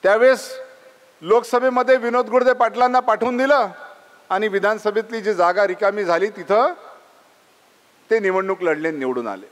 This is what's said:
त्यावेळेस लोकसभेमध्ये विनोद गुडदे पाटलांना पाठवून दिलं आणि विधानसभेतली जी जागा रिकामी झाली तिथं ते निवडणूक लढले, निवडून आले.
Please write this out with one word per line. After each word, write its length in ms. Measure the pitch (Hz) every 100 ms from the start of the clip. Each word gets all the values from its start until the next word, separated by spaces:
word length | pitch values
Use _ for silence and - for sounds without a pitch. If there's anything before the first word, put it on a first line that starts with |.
त्यावेळेस 460 | 185 214 254 262 - - - - - _ _ _
लोकसभेमध्ये 720 | 160 226 233 240 254 254 247 262
विनोद 320 | 233 240 233
गुडदे 240 | 240 254
पाटलांना 460 | 247 233 220 254 254
पाठवून 360 | 247 214 226 247
दिलं 300 | 262 285 208 175 - - _ _ _
आणि 180 | 185 214
विधानसभेतली 760 | 196 196 214 214 208 220 226
जी 120 | 202
जागा 340 | 196 175 180 202
रिकामी 360 | 180 202 208 190
झाली 240 | 185 202
तिथं 440 | 208 165 208 277 349 - - _ _ _ _ _ _ _ _ _ _ _
ते 100 | 220
निवडणूक 420 | 196 185 190 190
लढले, 280 | 175 156 160
निवडून 360 | 156 131 123 117
आले. 200 | 98 101